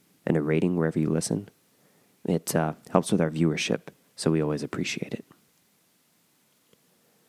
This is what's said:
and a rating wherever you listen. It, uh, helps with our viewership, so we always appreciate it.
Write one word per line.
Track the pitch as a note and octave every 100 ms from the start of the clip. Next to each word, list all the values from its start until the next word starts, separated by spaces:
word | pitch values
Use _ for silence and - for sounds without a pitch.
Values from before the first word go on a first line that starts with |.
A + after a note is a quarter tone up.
| _ _ -
and |
a | E2
rating | D2+ D#2 F2 F2+
wherever | D#2+ E2
you | D#2
listen. | D#2+ - G#2+ G2+ - _ _ _ _ _ _
It, | - E2+ - -
uh, | D#2+ D#2 -
helps | F2+ -
with | G2
our | E2
viewership, | D#2 E2 D2+ - - - - _ -
so | -
we | D#2+
always | D2+ D2
appreciate | D2 - D2+ - -
it. | - - - _ _ _ _ _ _ _ _ _ _ _ _ _ _ _ _ _ _